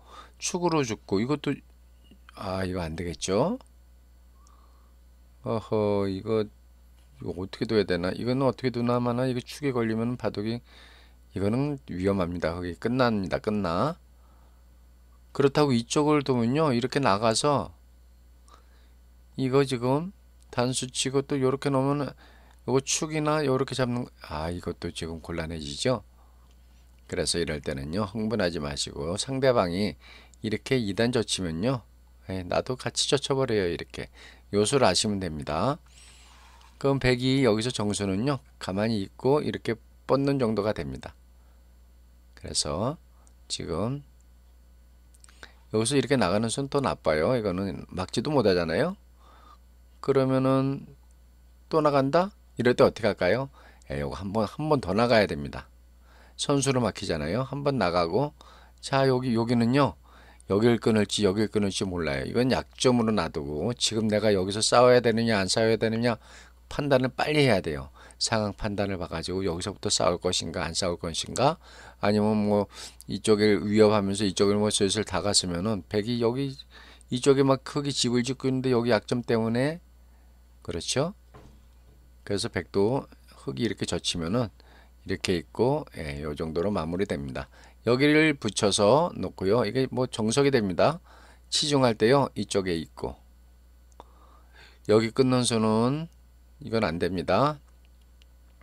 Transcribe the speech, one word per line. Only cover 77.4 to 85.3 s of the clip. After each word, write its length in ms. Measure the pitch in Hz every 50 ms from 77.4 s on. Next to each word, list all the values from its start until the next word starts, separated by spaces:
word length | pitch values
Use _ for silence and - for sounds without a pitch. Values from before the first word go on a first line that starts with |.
| 139
막 180 | 135 135 131 -
흙이 280 | - - 147 143 143
집을 320 | 131 - - 123 120 123 120
짓고 240 | 127 127 - - 131
있는데 240 | 131 131 127 131
여기 180 | 123 120 117 120
약점 320 | 113 104 - - 127 123
때문에, 580 | 113 - 117 113 113 113 113 120 131 147 165 175 - _ _ _ _ _ _ _ _ - _ _ _ _ _ _
그렇죠? 520 | - - 87 85 - - - 123 147 175 208 _ _ _ - - - - - - - - - - - - - - - - - - -
그래서 260 | - 101 95 - 110
백도 560 | - 98 85 - - 98 98 110 131 139 - - - _ - - -
흙이 260 | - - 139 135 131
이렇게 240 | 120 104 95 - -
젖히면은 640 | - - 85 - - - 87 80 82 101 127 120 98 - - - - - - - - - - -
이렇게 300 | 92 95 - - -